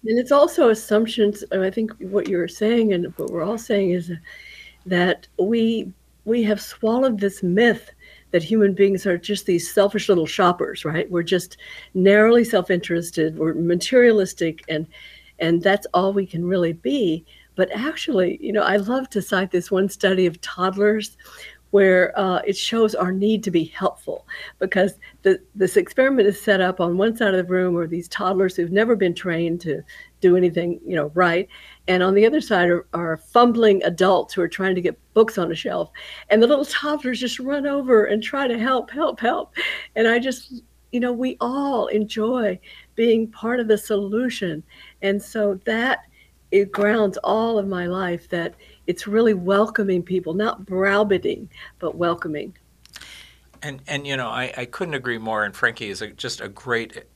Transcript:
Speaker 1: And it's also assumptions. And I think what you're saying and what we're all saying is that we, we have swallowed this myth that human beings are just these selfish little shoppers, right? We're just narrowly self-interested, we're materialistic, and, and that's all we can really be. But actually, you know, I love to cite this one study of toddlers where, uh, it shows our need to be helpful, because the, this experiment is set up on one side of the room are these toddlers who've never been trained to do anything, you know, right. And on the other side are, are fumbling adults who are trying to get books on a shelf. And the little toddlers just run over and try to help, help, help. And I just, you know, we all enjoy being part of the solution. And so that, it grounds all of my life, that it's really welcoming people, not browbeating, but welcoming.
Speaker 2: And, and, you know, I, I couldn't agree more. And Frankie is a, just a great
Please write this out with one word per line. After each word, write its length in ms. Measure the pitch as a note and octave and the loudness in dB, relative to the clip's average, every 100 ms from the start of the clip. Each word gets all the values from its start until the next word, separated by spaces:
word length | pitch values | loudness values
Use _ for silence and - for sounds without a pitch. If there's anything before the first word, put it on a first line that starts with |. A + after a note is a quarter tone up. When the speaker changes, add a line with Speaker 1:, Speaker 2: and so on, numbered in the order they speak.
Speaker 1:
And 140 | A3 A#3 | 0 0
it's 140 | B3 | 4
also 380 | C#4+ D#4 - C4 | 4 4 4 4
assumptions. 720 | A3 - G#3 A3 A#3 G#3 G#3 - | 4 2 0 0 0 0 0 -4
And 120 | F#3+ | -2
I 60 | F#3+ | -2
think 220 | F#3+ A3 - | -2 -6 -6
what 280 | F#3 G3 - | -4 -4 -2
you're 200 | F#3 F3 | -2 -4
saying 460 | - G#3+ A#3 A3 | -2 0 2 2
and 200 | F#3 F3 - | 0 -2 -6
what 120 | D#3 | -8
we're 120 | E3+ | -4
all 140 | E3 A3 | -4 -6
saying 340 | A3+ G#3 G3 | -2 0 2
is 200 | F3+ E3+ E3 - - - - - - F#3 | 0 -4 -12 -12 -20 -20 -20 -20 -20 -4
that 420 | F3+ F3 - - - | 0 0 -2 -6 -4
we, 520 | F#3 A#3 A3+ A3+ F#3 - _ _ - | 0 2 0 -2 -6 -14 _ _ -4
we 180 | A#3 | 0
have 180 | G#3+ G#3 | 0 -2
swallowed 580 | - - A3 A#3 C4 G#3+ | -4 -4 -2 0 0 0
this 240 | G3 G3 | -4 -2
myth 480 | F3+ F#3 A#3+ A3+ - - - - _ | -2 4 4 2 -6 -20 -20 -20 _
that 120 | F3+ | -2
human 300 | D#3 A3 G3+ | 0 2 2
beings 320 | F#3 G3 G3 G3+ | 4 2 2 -2
are 120 | F3 | -2
just 280 | - G3+ - | -2 -6 0
these 260 | F3 E3+ | -2 0
selfish 380 | - G3+ G3+ - | 2 2 2 2
little 160 | F#3 D#3 | 2 2
shoppers, 600 | - F#3 F3+ - - D#3 | 2 2 2 -4 -6 -6
right? 240 | D#3+ - | -4 -2
We're 120 | F3 | -2
just 340 | E3+ F#3 F3 - - - - | 0 -2 -2 -18 -20 -20 -8
narrowly 520 | F#3+ F#3 G#3 A3 A#3+ A#3 | 2 6 8 8 6 4
self-interested, 920 | A3 F3+ F3+ - E3+ E3+ - D#3+ D#3+ | 0 0 -2 0 -4 -4 -2 -2 0
we're 160 | D#3+ | -2
materialistic, 1080 | D#3 E3+ F3 - B3+ A#3+ A3 F#3 - E3+ D#3+ - | 0 0 0 2 6 6 4 0 -2 -6 -6 -6
and, 180 | D#3 D#3+ - - - _ _ | -6 -6 -12 -20 -20 _ _
and 220 | E3 E3+ | 0 2
that's 260 | F#3 G3+ - | 2 0 0
all 200 | F3+ F#3+ | 0 2
we 120 | G3+ F#3+ | 0 -4
can 200 | E3 F3 | -4 -2
really 280 | F#3 E3+ | 0 0
be. 520 | E3 B3 C#4+ G3+ D#3+ - - _ - | -2 -4 -2 0 -2 -8 -20 _ -4
But 140 | F#3 | -2
actually, 640 | - C4+ D#4+ - A3+ F3+ - | -2 -6 -6 -2 0 0 -2
you 120 | - | -4
know, 100 | G#3 | 0
I 140 | - G3+ | 2 0
love 320 | G3 B3+ C4 | 0 -4 -4
to 120 | G#3+ | -6
cite 300 | - G3 F#3+ | -2 -2 0
this 180 | F3+ F3 | -2 -2
one 180 | F#3+ F#3+ | 0 0
study 360 | - G3+ F#3+ F#3 | 0 0 2 0
of 140 | E3 | -2
toddlers 760 | - - F#3 F#3+ G#3 G#3+ G#3+ _ - - - - _ | -14 -4 -4 2 2 2 -4 _ -20 -20 -20 -20 _
where, 460 | G3+ F#3+ F#3 F#3 - | 4 6 6 2 0
uh, 220 | F#3+ F3+ - | 0 0 -2
it 120 | G3 | -4
shows 360 | - A3+ A3 G#3+ | -4 0 0 0
our 180 | F3+ | -2
need 300 | F#3+ G3+ A3 - | 0 0 0 0
to 60 | |
be 120 | E3+ | -2
helpful, 640 | D#3+ - F#3+ - - - _ - - - | -2 -4 -4 -4 -12 -12 _ -16 -16 -8
because 400 | F#3+ G3+ F#3+ - - _ | -4 0 0 -2 -20 _
the, 160 | G3 F#3 - G3+ | 2 2 -2 -2
this 220 | F#3+ - | 0 2
experiment 500 | - - C4 C4+ G3+ | 0 2 2 4 2
is 140 | G3+ | 2
set 180 | - G3 | 0 2
up 220 | F#3 F#3 | 2 0
on 160 | F3 F3 | -2 2
one 180 | G#3 A3+ | 0 0
side 180 | A3 | 0
of 140 | F#3+ F3+ | 0 0
the 40 | |
room 260 | F#3 F#3 F3 | 0 0 0
are 100 | E3 | -2
these 220 | E3+ F3 | -6 -8
toddlers 480 | - F#3+ F#3+ F#3+ F#3 | -6 -2 0 0 0
who've 140 | E3+ | -2
never 200 | F#3+ A3+ A3+ | 0 2 2
been 180 | F#3+ E3+ | 0 -2
trained 460 | F#3 E3 E3+ E3+ | -4 -2 -2 -4
to 200 | E3+ C#3 - - - _ | -4 -8 -8 -20 -20 _
do 160 | F#3 F3+ | 4 6
anything, 460 | F3+ E3+ F3 E3+ - | 4 0 -4 -6 -6
you 100 | F3 | -4
know, 140 | D3 | -2
right. 340 | D#3 F3+ E3+ G3 - - - - | 2 2 2 -4 -12 -20 -16 -2
And 160 | F3+ | 0
on 100 | F#3 | 2
the 120 | G3 A3+ | 4 4
other 160 | D4+ | 2
side 280 | - G3+ F3 | 0 2 4
are, 160 | F3 - | 2 -2
are 240 | E3+ E3+ D#3+ | -8 -6 -6
fumbling 640 | - A#3+ B3 A#3 A3+ G3 | 0 4 4 6 4 4
adults 500 | - F3 F#3 F#3+ - | 2 2 4 4 2
who 80 | - | -2
are 60 | E3+ | -4
trying 280 | - F#3+ F#3 | -2 -2 0
to 60 | |
get 180 | F3 D3+ _ | -2 -4 _
books 240 | - A3 G#3 | 2 2 2
on 140 | E3+ | -4
a 40 | D#3+ | -4
shelf. 340 | A#3 - D#3+ - - - - | -4 -4 -6 -10 -18 -18 0
And 120 | G#3 | 4
the 60 | A#3+ | 6
little 180 | C#4+ C#4 | 4 0
toddlers 540 | - D4 D4 B3+ A#3 | -4 -4 -4 -4 -6
just 200 | B3 - | -6 -8
run 260 | C4 C#4+ C#4+ | -6 -4 -4
over 400 | C#4 B3+ A#3 G#3 | -4 4 4 4
and 160 | G#3+ | 0
try 260 | A3 C#4 C4+ | -4 -4 -2
to 100 | A#3 | -2
help, 340 | A3+ B3+ - | 0 -2 -2
help, 280 | C4 D#4 - | -4 -4 -2
help. 340 | A#3 D4 - - - - - - | -2 -2 -6 -8 -6 -6 -8 0
And 120 | A3+ | 2
I 120 | A#3 | 2
just, 420 | C4 B3+ - B3+ _ _ _ | -2 -6 -10 -18 _ _ _
you 80 | B3 | -4
know, 120 | B3 | -2
we 260 | A#3+ B3+ - | -2 -4 -4
all 460 | A#3+ C4+ C#4 C4 - | -4 -2 -2 -2 -2
enjoy 720 | G#3 G#3+ A3 A3 B3+ G#3+ F#3 - - - - | -2 -2 -2 -2 0 -2 -4 -12 -20 -20 -2
being 320 | A#3 A3+ A3 | 2 2 0
part 320 | - A3 B3 | -6 -6 -4
of 80 | A3+ | 0
the 100 | G#3+ | 0
solution. 840 | - G#3 G3+ G#3 B3+ A#3+ F#3 D#3 - - - _ | 0 -4 -2 -2 -4 -4 -6 -6 -12 -20 -20 _
And 200 | G3 G3+ | -4 -4
so 380 | G3+ A3+ G#3 F#3+ G#3 | -4 -4 -2 -2 -4
that, 340 | A3+ B3 - - _ _ _ _ | -2 -2 -4 -8 _ _ _ _
it 200 | F#3+ G3 | 2 2
grounds 460 | G3+ G3+ A3 G#3 F3+ | 0 2 2 0 -2
all 340 | - G#3+ A3+ A3+ | -2 0 0 0
of 100 | G3 | -2
my 200 | F#3 F3 | -4 -4
life, 420 | F#3 F#3 E3+ - | -4 -4 -6 -6
that 240 | F3 E3 - - - - | -6 -6 -10 -20 -20 -8
it's 220 | F3+ - | -6 -2
really 260 | G#3+ A#3 | 2 4
welcoming 720 | G3+ F3 G3 G#3+ A3 G3 F3+ | 2 2 2 2 0 0 -2
people, 300 | E3+ F#3 F3 | -2 -4 -4
not 320 | F3 G#3+ - F#3+ | -4 -2 -4 -6
browbeating, 840 | F#3 G3 G3+ G#3 F#3 - - G#3 - - _ | -2 2 2 2 0 -2 -6 -10 -20 -20 _
but 160 | E3+ E3 | -10 -4
welcoming. 600 | E3+ E3+ E3+ D3+ - - _ _ _ - - - - _ _ _ | -2 -2 -6 -8 -10 -16 _ _ _ -20 -20 -20 -20 _ _ _
Speaker 2:
And, 180 | D3 C3+ C3+ | -14 -14 -10
and, 180 | C#3+ C#3+ | -8 -6
you 120 | C3+ | -6
know, 100 | A#2+ | -4
I, 260 | A#2+ B2+ - | -6 -8 -8
I 100 | B2 | -12
couldn't 280 | - F3+ | -8 -6
agree 240 | C#3+ B2 A2+ | -6 -6 -6
more. 280 | A2 A2 G#2 | -4 -2 -2
And 100 | - | -2
Frankie 340 | A#2 A#2 G#2+ | -4 -4 -10
is 120 | F#2+ | -10
a, 60 | G#2+ | -12
just 320 | - A#2+ - | -10 -10 -10
a 80 | G#2 | -12
great 560 | G2+ - A#2 A2+ - - | -14 -6 -4 -4 -14 -20